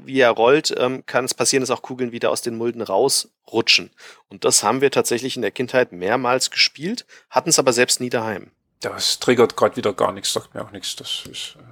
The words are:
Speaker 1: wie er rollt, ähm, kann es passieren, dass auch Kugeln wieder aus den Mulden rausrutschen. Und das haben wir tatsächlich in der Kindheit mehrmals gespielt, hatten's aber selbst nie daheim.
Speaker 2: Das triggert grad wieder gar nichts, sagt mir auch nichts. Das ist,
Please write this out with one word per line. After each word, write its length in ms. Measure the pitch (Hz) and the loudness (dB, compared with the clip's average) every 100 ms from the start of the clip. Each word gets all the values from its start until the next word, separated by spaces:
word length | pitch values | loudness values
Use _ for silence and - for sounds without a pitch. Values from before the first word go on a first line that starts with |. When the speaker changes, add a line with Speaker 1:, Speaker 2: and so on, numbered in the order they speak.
Speaker 1:
wie 160 | - 131 | -4 4
er 120 | 120 | 4
rollt, 420 | 110 117 147 - - | 6 4 4 2 -2
ähm, 260 | 127 131 | -2 -2
kann 200 | - 127 | -2 -2
es 80 | 127 | -2
passieren, 280 | - 123 135 | -2 0 0
dass 80 | 123 | 0
auch 120 | 117 | -4
Kugeln 300 | - 127 123 | -6 -6 -6
wieder 200 | 117 120 | -2 -2
aus 100 | - | -2
den 140 | 120 | -4
Mulden 260 | 117 117 117 | -4 -4 -4
rausrutschen. 1120 | 104 98 135 - - _ _ 110 - - 90 _ - - _ | -2 2 2 0 -4 _ _ -2 2 0 0 _ -20 -20 _
Und 160 | 98 | -2
das 180 | 120 - | 0 2
haben 180 | 104 127 | 2 2
wir 80 | 139 | 2
tatsächlich 460 | 131 - 120 127 | 2 0 -2 -2
in 60 | 127 | -4
der 100 | 101 | -4
Kindheit 400 | - 123 131 123 | -4 0 0 0
mehrmals 580 | 87 92 123 123 131 - | -2 -2 0 0 0 -2
gespielt, 560 | - - - 165 240 - - _ | 0 -2 -2 -8 -8 -12 -20 _
hatten's 300 | 131 - 151 | -2 2 2
aber 140 | 135 | 4
selbst 260 | 117 123 - | 2 2 0
nie 80 | 123 | -2
daheim. 420 | 120 113 98 - _ _ _ | -4 -4 -8 -10 _ _ _
Speaker 2:
Das 400 | 104 - - - | -10 -4 -4 0
triggert 360 | - 123 113 | 2 4 4
grad 220 | - 110 - | 4 0 2
wieder 160 | 104 | -4
gar 180 | 95 98 | 0 -2
nichts, 220 | 98 - | 0 -4
sagt 220 | - - | -6 -8
mir 100 | - | -12
auch 60 | - | -12
nichts. 240 | 98 - | -12 -10
Das 280 | - - - - | -10 -10 -10 -10
ist, 280 | - - - 117 | -14 -14 -18 -20